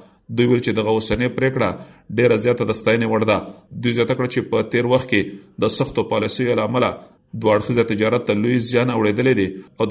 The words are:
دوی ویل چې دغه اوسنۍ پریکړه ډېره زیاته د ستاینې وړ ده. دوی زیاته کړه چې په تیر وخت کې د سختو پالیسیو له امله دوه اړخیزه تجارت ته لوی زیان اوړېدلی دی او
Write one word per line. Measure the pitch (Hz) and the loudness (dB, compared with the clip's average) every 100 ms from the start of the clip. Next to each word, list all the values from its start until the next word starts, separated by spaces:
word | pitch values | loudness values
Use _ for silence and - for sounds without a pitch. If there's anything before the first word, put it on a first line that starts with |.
| - _ - 113 | -20 _ -6 0
دوی | 123 | 2
ویل | 123 | 2
چې | 120 107 | 0 -2
دغه | 107 110 | 0 0
اوسنۍ | 110 117 123 120 | 0 -2 -2 0
پریکړه | 131 131 107 87 - - - 104 | -2 0 -2 -4 -12 -20 -6 0
ډېره | 120 110 110 | 2 4 2
زیاته | 120 110 | 0 0
د | 110 | 0
ستاینې | - 117 113 | 0 0 2
وړ | 110 104 | 0 2
ده. | 101 - - _ 110 | 0 -2 -14 _ -6
دوی | 120 117 | -2 0
زیاته | 117 127 | 0 0
کړه | 123 127 | -2 -2
چې | 104 110 | -2 -2
په | 107 | 0
تیر | 120 120 127 | 0 2 0
وخت | 127 | 2
کې | 104 92 98 - - 101 | 0 0 -6 -16 -4 -2
د | - | 0
سختو | 131 - 107 110 | -2 -2 -2 -2
پالیسیو | 107 - 123 113 | -2 -2 0 0
له | 107 | 0
امله | 123 113 - - _ _ 113 | 0 0 -2 -12 _ _ -4
دوه | 110 107 | 2 2
اړخیزه | - 120 113 | 2 0 2
تجارت | 104 107 120 - | 0 0 0 0
ته | 104 | 0
لوی | 113 123 113 | 0 0 0
زیان | 120 123 | 0 0
اوړېدلی | 117 107 104 127 123 | 2 0 2 2 2
دی | 95 - - - | 0 -4 -12 -4
او | 113 | 0